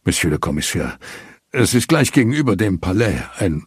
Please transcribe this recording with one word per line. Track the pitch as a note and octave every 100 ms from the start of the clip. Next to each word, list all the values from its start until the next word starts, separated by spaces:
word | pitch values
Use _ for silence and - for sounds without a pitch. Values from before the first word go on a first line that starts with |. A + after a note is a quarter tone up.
Monsieur | - - E2
le | D2
Commissaire. | - D2 - - - - - - - - _
Es | C3+ G#2
ist | B2 -
gleich | D#3 B2+
gegenüber | D3 A#2 D3 C#3 F#2+
dem | G#2+ F2+
Palais, | F#2 G2 A2+ B1 - -
ein | G2 D#2